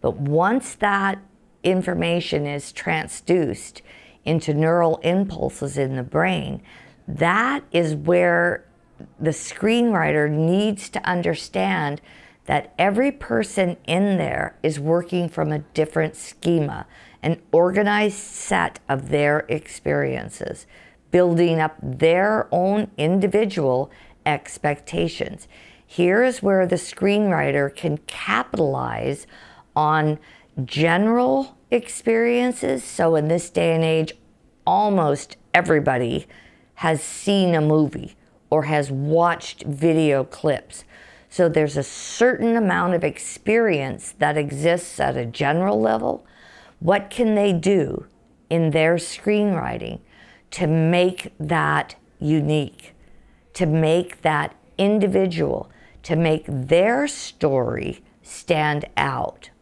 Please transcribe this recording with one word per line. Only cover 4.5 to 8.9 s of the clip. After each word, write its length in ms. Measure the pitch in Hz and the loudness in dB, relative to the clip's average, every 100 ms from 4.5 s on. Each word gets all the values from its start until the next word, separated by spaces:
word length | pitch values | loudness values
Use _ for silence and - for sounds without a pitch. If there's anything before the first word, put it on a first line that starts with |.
neural 440 | 147 160 175 170 - | 2 2 4 2 2
impulses 800 | - 185 196 170 - - 139 143 | 0 0 -2 -4 -6 -6 -6 -4
in 180 | 135 131 | -4 -4
the 80 | |
brain, 580 | 123 151 180 175 131 131 - - - _ - | -2 0 0 -2 -6 -10 -14 -20 -20 _ -12
that 560 | - 170 196 247 285 - | -2 0 2 0 -4 -2
is 240 | 170 165 151 | -2 0 -2
where 720 | 151 175 175 175 175 - - _ _ | 2 4 4 2 0 -2 -12 _ _